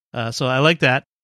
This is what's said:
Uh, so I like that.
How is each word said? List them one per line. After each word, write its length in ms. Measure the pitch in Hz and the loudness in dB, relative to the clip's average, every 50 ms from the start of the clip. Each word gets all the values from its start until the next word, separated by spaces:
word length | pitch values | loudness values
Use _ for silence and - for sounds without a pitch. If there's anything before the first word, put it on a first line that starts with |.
| _ _ - | _ _ -10
Uh, 180 | 120 113 117 117 | -8 -8 -6 -6
so 140 | - 139 | -4 -2
I 120 | 127 127 131 | -2 0 2
like 220 | 143 156 170 - | 2 2 2 2
that. 240 | - 131 127 139 - _ _ _ | 2 0 0 0 -4 _ _ _